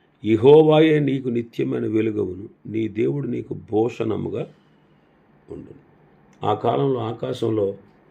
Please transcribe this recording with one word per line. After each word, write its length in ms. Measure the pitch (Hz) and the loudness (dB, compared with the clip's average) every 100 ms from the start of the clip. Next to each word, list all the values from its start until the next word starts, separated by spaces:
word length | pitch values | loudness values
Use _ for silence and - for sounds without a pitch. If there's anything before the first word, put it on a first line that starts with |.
| _ _ 104 | _ _ 0
యెహోవాయే 760 | 113 127 151 156 156 160 151 | 4 8 8 8 6 4 4
నీకు 300 | 139 135 127 | 0 -2 -4
నిత్యమైన 580 | 120 117 - 135 127 117 | -4 -6 -6 -4 -4 -2
వెలుగవును, 640 | 110 110 104 95 90 98 - - | 0 0 -2 -4 -6 -14 -18 -10
నీ 220 | 107 110 | -6 -4
దేవుడు 400 | 95 127 143 127 | -2 -2 -2 -6
నీకు 260 | 120 - | -8 -8
భూషణముగా 1000 | 98 98 104 117 - 110 98 95 101 117 - _ _ _ _ _ _ _ _ _ | -12 -4 -2 0 -2 -4 -4 -6 -8 -10 -14 _ _ _ _ _ _ _ _ _
ఉండును." 300 | - - - _ _ _ _ _ _ 104 | -18 -16 -20 _ _ _ _ _ _ -4
ఆ 80 | |
కాలంలో 460 | 107 117 131 139 127 | -2 0 0 0 -2
ఆకాశంలో 800 | 110 117 127 127 117 110 98 98 - _ _ | -4 -6 -8 -4 -2 0 -2 -4 -16 _ _